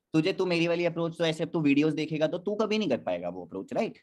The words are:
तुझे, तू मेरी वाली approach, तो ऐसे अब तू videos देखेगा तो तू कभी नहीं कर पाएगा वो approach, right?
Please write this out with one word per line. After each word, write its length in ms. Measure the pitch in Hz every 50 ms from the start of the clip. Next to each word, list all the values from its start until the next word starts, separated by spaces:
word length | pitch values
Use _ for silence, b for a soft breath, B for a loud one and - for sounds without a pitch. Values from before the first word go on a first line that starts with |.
| _ _ -
तुझे, 200 | 160 156 190 -
तू 120 | 165 185
मेरी 220 | 180 170 165 165
वाली 180 | 170 170 170 175
approach, 320 | 170 165 170 165 170 165
तो 80 | - 170
ऐसे 180 | 165 156 160 165
अब 60 | 156
तू 120 | - 170
videos 340 | 151 143 139 143 151 156 147
देखेगा 320 | 156 151 156 160 147 156
तो 100 | 151 165
तू 180 | - - 202 208
कभी 220 | 208 220 202 214
नहीं 120 | 214 214 156
कर 80 | 123
पाएगा 320 | 110 - 92 90 87 87 87
वो 160 | 90 92 87
approach, 280 | 82 87 95 98 - 123
right? 240 | 170 226 180 - -